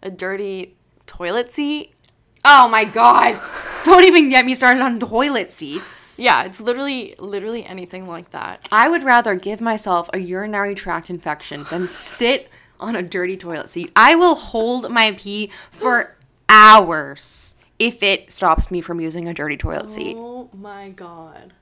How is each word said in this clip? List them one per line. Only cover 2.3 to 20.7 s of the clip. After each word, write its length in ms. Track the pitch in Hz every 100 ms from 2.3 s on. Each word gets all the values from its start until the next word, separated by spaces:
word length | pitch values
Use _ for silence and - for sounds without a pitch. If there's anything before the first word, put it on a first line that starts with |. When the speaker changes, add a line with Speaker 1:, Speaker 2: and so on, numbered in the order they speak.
| _ 269
Speaker 2:
Oh 200 | 285 247
my 180 | 220 214
God. 560 | 220 240 233 240 220 - - - -
Don't 200 | - 359
even 260 | 370 349 285
get 160 | 262 254
me 80 |
started 280 | 254 254 254
on 160 | 262 233
toilet 500 | 233 226 285 269 185
seats. 720 | - 151 151 - - - -
Speaker 1:
Yeah, 240 | 240 143
it's 180 | 180 190
literally, 540 | 220 247 277 262 220 -
literally 480 | 190 202 202 233 196
anything 420 | 190 180 185 190
like 220 | 170 170
that. 380 | - - 92 -
Speaker 2:
I 160 | 214 254
would 160 | 339
rather 300 | 269 240 220
give 260 | 185 196 208
myself 480 | 233 220 208 180 170
a 60 | 190
urinary 560 | 180 185 214 208 202 196
tract 340 | - 165 165
infection 560 | 180 170 151 - 147 143
than 160 | 165 180
sit 600 | - - - 233 262 - _ _ _
on 160 | 208 226
a 60 |
dirty 340 | 175 185 180 190
toilet 340 | 175 160 -
seat. 220 | - 175 -
I 180 | 233 330
will 200 | 359 302
hold 560 | - 233 226 247 233
my 220 | 240 220
pee 360 | 196 202 208 208 - -
for 440 | - 254 240 - _ _ _ _
hours 1080 | 214 214 220 180 160 139 139 - - - - _ _
if 240 | 226 233
it 280 | 202 196 -
stops 380 | - 175 160 -
me 120 | 180
from 180 | 165 170
using 280 | 160 160 170
a 60 |
dirty 240 | 165 151 151
toilet 320 | - 73 -
seat. 240 | 214 - 226
Speaker 1:
Oh 300 | 233 247 247
my 360 | 190 202